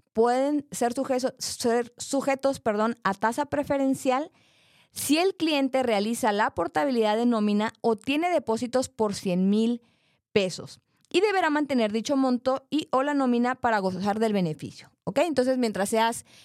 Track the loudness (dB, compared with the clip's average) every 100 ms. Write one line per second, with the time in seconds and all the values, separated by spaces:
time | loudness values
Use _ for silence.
0 | _ 0 2 2 0 -2 -4 -2 -2 -2
1 | -2 -2 -2 -6 -10 -4 0 0 -2 -10
2 | -4 -2 0 0 0 -2 -2 0 0 -2
3 | -4 0 -2 -2 -4 -4 -2 0 0 0
4 | 0 -2 -2 _ _ _ _ _ _ -8
5 | 0 2 2 0 0 2 2 0 2 0
6 | 0 0 0 2 0 0 -2 0 0 2
7 | 2 2 2 2 2 2 0 -2 -2 -2
8 | -2 -2 2 0 0 -2 0 -2 -2 -2
9 | -2 -2 -2 0 2 2 2 -2 _ _
10 | _ _ _ -2 -2 -6 -14 -18 _ _
11 | _ 0 2 2 2 0 0 0 0 -2
12 | -2 0 2 0 0 -4 -2 -6 -2 0
13 | 0 0 2 2 0 -2 0 0 0 -2
14 | -2 0 0 0 -2 -4 -10 -14 -20 _
15 | -6 -2 0 2 0 2 0 -2 -2 0
16 | 0 -2 -12 -20